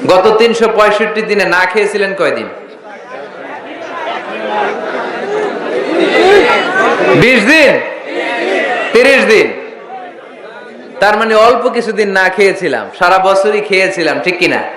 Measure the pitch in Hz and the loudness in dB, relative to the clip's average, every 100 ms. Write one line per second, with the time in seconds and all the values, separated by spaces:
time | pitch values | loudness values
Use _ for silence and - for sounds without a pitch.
0 | - 185 196 214 233 226 220 202 208 208 | 2 4 4 4 2 2 0 2 2 2
1 | 214 208 214 202 175 175 185 220 202 208 | -2 -4 -2 0 0 2 2 0 0 0
2 | 196 - 151 120 101 - - - - - | -2 0 -2 -2 -8 -14 -18 -20 -20 -20
3 | - - - - - - - 320 - 339 | -16 -16 -16 -16 -14 -14 -14 -14 -12 -10
4 | 320 - - - 127 214 - - - - | -8 -8 -8 -8 -6 -4 -4 -4 -6 -6
5 | - - 403 415 427 - - - - 330 | -8 -8 -6 -4 -4 -6 -4 -4 -2 0
6 | 381 - 370 415 480 - - - - - | 2 4 6 6 4 0 0 0 0 0
7 | 370 - 226 254 202 320 285 - - - | 2 4 4 4 4 4 4 2 -2 -10
8 | - - - - 190 190 - - - 226 | -8 -6 -6 -4 -4 -2 -2 -4 0 2
9 | 262 262 214 208 151 - - - - - | 4 4 4 4 2 -4 -14 -16 -16 -14
10 | - - - - - - - - - 508 | -14 -18 -20 -20 -18 -18 -18 -20 -18 0
11 | 202 302 226 220 226 240 247 233 233 202 | 0 2 2 4 6 4 0 -2 -4 -2
12 | 202 190 185 214 196 175 175 120 101 - | 0 2 0 2 2 2 -4 -4 -6 0
13 | 180 190 190 196 202 208 202 190 190 180 | 2 4 4 2 2 0 0 0 0 0
14 | 156 135 - 175 165 120 85 | -2 -2 -4 -2 0 0 -4